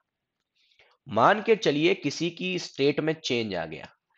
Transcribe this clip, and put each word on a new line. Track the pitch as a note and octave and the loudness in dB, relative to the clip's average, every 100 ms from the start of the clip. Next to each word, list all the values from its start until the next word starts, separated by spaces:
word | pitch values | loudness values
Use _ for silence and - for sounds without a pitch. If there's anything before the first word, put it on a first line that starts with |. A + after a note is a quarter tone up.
| _ _ _ _ _ _ _ _ _ _ - | _ _ _ _ _ _ _ _ _ _ -6
मान | G#2+ C#3+ G#3 | 2 4 4
के | G#3 A3 | 2 2
चलिए | E3 D3 E3 | 2 2 2
किसी | F#3+ C#3+ - E3 | 2 -2 -4 -6
की | E3 F#3 F3 | -4 -6 -6
स्टेट | - - C#3 D3+ | -8 0 2 2
में | D#3 | -2
चेंज | D#3+ - A#2+ A2 | -4 -2 -2 -2
आ | F2 | -4
गया, | E2 D2+ - _ _ | -6 -10 -16 _ _